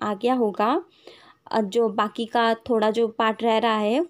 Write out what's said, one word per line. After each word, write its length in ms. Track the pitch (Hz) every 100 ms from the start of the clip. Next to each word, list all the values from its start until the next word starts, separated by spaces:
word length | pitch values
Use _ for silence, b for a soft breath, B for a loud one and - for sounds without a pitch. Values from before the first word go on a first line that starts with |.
आ 120 | 214
गया 200 | 202 240 254
होगा। 340 | 214 185 214 330 - B B B B B -
अ, 140 | 226
जो 260 | 202 226 226
बाकी 340 | 214 208 - 226
का 260 | 240 226 226 -
थोड़ा 200 | 226 214
जो 160 | 220 226
पार्ट 340 | 226 226 220
रह 140 | 226 220
रहा 200 | 226 214
है 220 | 208 254